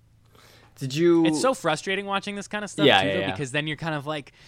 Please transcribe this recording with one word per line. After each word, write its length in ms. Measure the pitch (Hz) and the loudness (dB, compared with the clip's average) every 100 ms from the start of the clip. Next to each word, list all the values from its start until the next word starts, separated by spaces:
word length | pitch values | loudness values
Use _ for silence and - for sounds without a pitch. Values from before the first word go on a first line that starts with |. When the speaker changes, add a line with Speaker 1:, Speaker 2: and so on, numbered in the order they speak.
| _ _ _ _ _ - _ - | _ _ _ _ _ -20 _ -12
Speaker 1:
Did 160 | 135 | -6
you 300 | 143 175 170 | 2 4 6
Speaker 2:
It's 160 | 160 151 | 4 2
so 140 | 262 | 0
frustrating 500 | 262 165 156 190 190 | 0 -2 -2 -2 -6
watching 320 | 202 196 208 202 | -4 -6 -6 -10
this 120 | - | -8
kind 140 | 208 | -8
of 80 | 202 | -8
stuff 140 | - | 2
Speaker 1:
Yeah, 160 | 143 101 | 4 6
Speaker 2:
too, 80 | 98 | 4
Speaker 1:
yeah, 60 | |
Speaker 2:
though, 60 | 95 | -2
Speaker 1:
yeah. 100 | 95 | -4
Speaker 2:
because 200 | 95 135 | -6 -6
then 160 | 147 156 | -4 -4
you're 120 | 147 | -6
kind 160 | 160 | -6
of 120 | 151 139 | -6 -6
like, 260 | 151 - _ | -10 -10 _